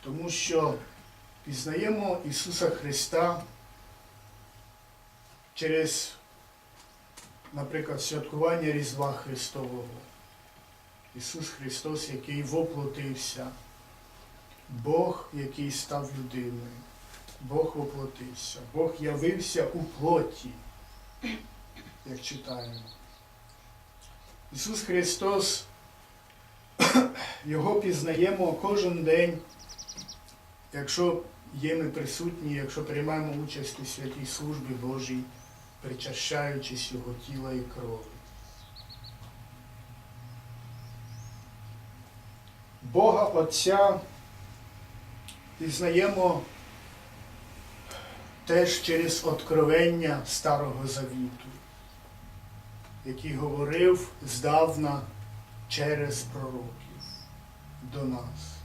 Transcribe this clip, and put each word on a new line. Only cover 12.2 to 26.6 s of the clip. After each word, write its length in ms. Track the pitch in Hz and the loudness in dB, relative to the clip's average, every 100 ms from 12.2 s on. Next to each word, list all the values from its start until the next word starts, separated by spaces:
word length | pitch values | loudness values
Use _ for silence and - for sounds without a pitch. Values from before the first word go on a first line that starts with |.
| - 143 | -6 -4
воплотився, 1040 | 139 156 165 147 139 143 135 127 - - 127 - - - - - - - - - - - - | 0 0 0 -2 -4 -4 -6 -4 -6 -6 -10 -10 -18 -20 -20 -20 -20 -20 -20 -20 -20 -20 -14
Бог, 600 | 123 127 160 185 180 - | -6 2 4 4 0 -6
який 380 | 147 139 147 143 | -6 -6 -4 -4
став 380 | - - 143 139 135 | -4 -4 -4 -4 -6
людиною, 600 | 127 127 120 120 120 120 139 - - - - - | -6 -6 -6 -6 -10 -14 -16 -18 -18 -18 -18 -14
Бог 360 | 131 151 156 151 | -2 2 2 0
воплотився, 840 | 139 139 135 - 123 123 - 139 123 | -6 -4 -8 -8 -12 -10 -10 -10 -8
Бог 200 | 156 160 - | 2 2 2
явився 680 | 151 143 165 185 - 170 139 | -2 2 2 2 0 0 0
у 180 | 170 | 0
плоті, 680 | 160 - 151 170 - - 127 - - - - - - - 240 226 - - - - - - 143 | -6 -2 4 6 4 -4 -12 -12 -16 -18 -20 -20 -20 -10 -8 -8 -10 -18 -18 -18 -18 -18 -14
як 160 | 131 | -10
читаємо. 600 | - 143 - 123 120 113 113 - - - - - - - - - - - - - - - - | -10 -10 -8 -8 -8 -12 -14 -18 -20 -20 -20 -20 -20 -20 -20 -20 -20 -20 -20 -20 -20 -20 -14
Ісус 280 | 139 208 214 | -8 -6 -4
Христос, 840 | - 180 170 - 190 196 - - - - - - - - - - - - | 2 2 2 0 2 4 2 0 -6 -18 -20 -20 -20 -20 -20 -20 -20 -20